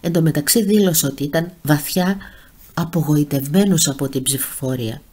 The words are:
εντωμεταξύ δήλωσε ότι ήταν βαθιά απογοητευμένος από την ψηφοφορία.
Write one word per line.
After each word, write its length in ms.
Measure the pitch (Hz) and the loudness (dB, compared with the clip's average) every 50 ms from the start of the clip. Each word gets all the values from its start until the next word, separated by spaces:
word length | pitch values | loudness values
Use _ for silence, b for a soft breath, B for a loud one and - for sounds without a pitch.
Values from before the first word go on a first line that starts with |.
εντωμεταξύ 600 | - 175 165 175 160 160 147 151 147 - - 233 214 | -2 0 2 4 4 4 2 2 0 0 0 2 2
δήλωσε 420 | 190 208 214 202 185 160 156 - | 4 4 4 4 4 2 2 0
ότι 180 | 143 135 - 139 | -2 -4 -4 -6
ήταν 280 | 147 - 165 165 175 - - _ | -2 -2 -2 -2 -2 -10 -10 _
βαθιά 540 | 139 151 147 151 - - 185 180 180 202 196 B B B B B B B B - - - | 0 0 0 0 -2 -2 0 0 0 -2 -4 B B B B B B B B -20 -10 -6
απογοητευμένος 1120 | - 170 160 - 170 151 143 151 147 147 147 151 139 131 143 147 190 202 202 190 160 - - | -6 -6 -2 -2 -2 0 2 2 2 2 0 -2 -4 -4 0 2 2 4 4 4 2 2 0
από 220 | 135 - 139 135 | -2 -2 -4 -4
την 140 | - 139 131 | -4 -4 -4
ψηφοφορία. 800 | - 135 131 - - - - - 131 131 123 120 110 120 147 - _ | -2 -4 -4 -4 -6 -6 -6 -4 -4 -4 -4 -4 -6 -8 -10 -14 _